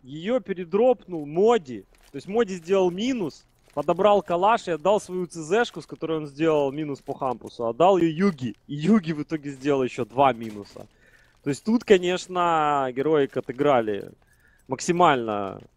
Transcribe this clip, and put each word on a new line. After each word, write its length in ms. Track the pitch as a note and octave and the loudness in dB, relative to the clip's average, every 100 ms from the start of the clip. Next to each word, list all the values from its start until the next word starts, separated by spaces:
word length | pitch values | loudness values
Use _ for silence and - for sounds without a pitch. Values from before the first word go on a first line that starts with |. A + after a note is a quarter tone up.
ее 380 | B2+ D3 F3+ B3+ | -16 -10 -4 -4
передропнул 840 | G3+ F3+ F3 F#3+ B3 B3 - F3 D3 | -4 -10 -4 2 2 2 -4 -10 -6
Моди. 600 | D#3+ G#3+ A#3 C#3+ A2 - _ _ | 2 4 2 0 -14 -14 _ _
То 60 | C#3+ | -16
есть 100 | E3 | -6
Моди 280 | G#3+ A3 F#3 | -2 -2 -4
сделал 360 | D#3+ G3 F#3 | 0 2 2
минус, 540 | F3 A#3+ B3+ E3 - _ _ _ | 0 -4 -4 -6 -10 _ _ _
подобрал 480 | - C#3+ E3+ G3+ G3+ | -6 -2 2 4 2
калаш 460 | - F3 F#3+ A#3 - | 0 0 2 0 -2
и 40 | |
отдал 280 | D#3+ D3+ G#3 | -2 0 0
свою 260 | - F3+ F3+ | 0 -8 -8
Ц 140 | E3 | -10
З 220 | D#3 G#3 A#3+ | -2 0 0
шку, 160 | F3 | -6
с 40 | - | -14
которой 320 | D3 D#3+ D#3+ | -12 -6 -6
он 100 | D3+ | -8
сделал 440 | C#3 D#3+ D#3 C#3 | -2 2 2 0
минус 300 | C#3 D3+ C3+ | -2 -8 -8
по 120 | - | -10
Хампусу, 520 | C3 C3+ A#2 - - A#2 | -6 -4 -4 -10 -6 -6
отдал 320 | A#2 F3 F#3+ | 4 4 6
ее 300 | E3+ D#3 G3+ | 2 2 0
Юги. 280 | D3+ B2 - - | 0 -8 -8 -12
И 80 | D3 | -4
Юги 380 | D#3 A3 D#3+ | 4 4 2
в 80 | D3+ | -6
итоге 300 | D3 D#3+ C#3+ | -6 -6 -8
сделал 320 | C3+ C3+ C#3 | -6 0 2
еще 220 | B2+ - A2 | 0 -2 -6
два 280 | A#2+ C#3 | 2 2
минуса. 520 | A#2 A2+ G#2 G2+ - G#2 _ _ _ _ _ | 2 -8 -12 -16 -20 -20 _ _ _ _ _
То 60 | - | -6
есть 140 | C3+ | -6
тут, 220 | - A#3 - | -2 -2 4
конечно, 1040 | F#3+ F3+ F3+ - F3+ F3 E3 D3+ C#3+ C3 | 4 4 -2 -4 -2 0 2 2 0 -2
героик 440 | B2 C#3 D#3 C#3 C3 | -2 0 0 0 -4
отыграли 760 | - B2 C#3+ B2+ A2 G2+ - - _ _ _ _ _ | -8 -2 2 2 2 -6 -8 -18 _ _ _ _ _
максимально 920 | C3 - F3 F3 C3+ A2+ G#2 G2 G2+ - | -8 -4 2 4 2 -2 -6 -6 -10 -18